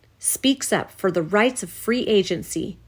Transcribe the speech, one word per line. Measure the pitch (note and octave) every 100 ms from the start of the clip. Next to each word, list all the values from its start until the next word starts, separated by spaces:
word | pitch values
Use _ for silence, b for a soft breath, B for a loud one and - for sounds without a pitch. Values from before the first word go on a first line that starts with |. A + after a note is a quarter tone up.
| _ _
speaks | - - C4 C4+ -
up | G3 -
for | - F#3+
the | F3
rights | D#3 G3+ A#3 B3+
of | F3+
free | - - B3 -
agency, | G#3+ F#3 E3+ D#3 - F#3+ -